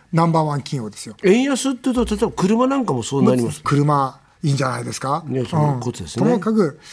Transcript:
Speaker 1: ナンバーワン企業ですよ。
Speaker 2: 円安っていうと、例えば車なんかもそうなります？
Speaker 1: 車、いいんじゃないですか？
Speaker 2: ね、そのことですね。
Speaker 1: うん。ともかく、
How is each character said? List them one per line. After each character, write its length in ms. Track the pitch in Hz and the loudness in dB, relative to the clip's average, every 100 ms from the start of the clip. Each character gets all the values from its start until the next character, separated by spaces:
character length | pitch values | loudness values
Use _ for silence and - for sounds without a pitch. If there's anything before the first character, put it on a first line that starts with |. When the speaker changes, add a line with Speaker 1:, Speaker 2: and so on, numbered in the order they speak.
| _ | _
Speaker 1:
ナ 100 | 160 | 2
ン 80 | 165 | 2
バ 80 | 160 | 2
ー 20 | |
ワ 120 | 156 143 | 0 -4
ン 60 | |
企 200 | - 143 | -6 -8
業 60 | 107 | -8
で 80 | - | -12
す 100 | 226 | -16
よ。 100 | 208 | -2
Speaker 2:
円 200 | 190 226 | 4 4
安 260 | 277 269 359 | 4 0 -2
っ 60 | |
て 160 | 247 262 | -2 -2
い 20 | |
う 20 | |
と、 100 | 247 233 | 0 0
例 80 | |
え 100 | 208 | 0
ば 80 | 226 | -2
車 340 | - 185 226 262 | 0 2 4 2
な 100 | 277 | 0
ん 100 | 208 | 0
か 80 | |
も 80 | 127 | -2
そ 160 | 107 139 | -2 2
う 40 | |
な 120 | 127 | 4
り 100 | 127 | 4
ま 80 | 117 | 0
す？ 80 | - | -4
Speaker 1:
車、 560 | - 143 147 143 131 - _ _ | 0 2 2 2 0 -6 _ _
い 60 | 160 | -2
い 60 | |
ん 20 | 135 | 0
じ 80 | |
ゃ 60 | 131 | -2
な 100 | 123 | -4
い 40 | |
で 80 | 120 | -8
す 60 | 110 | -8
か？ 220 | 131 151 156 | -4 -4 -4
Speaker 2:
ね、 180 | 131 | -4
そ 120 | 117 165 | -2 0
の 220 | 147 127 | 0 0
こ 120 | 120 | -4
と 80 | - | -8
で 80 | 82 | -8
す 100 | 113 | -2
ね。 60 | |
Speaker 1:
う 40 | 208 | 2
ん。 40 | |
と 60 | 240 | 2
も 20 | |
か 140 | 214 | 0
く、 260 | 220 165 - - | 2 0 -2 -16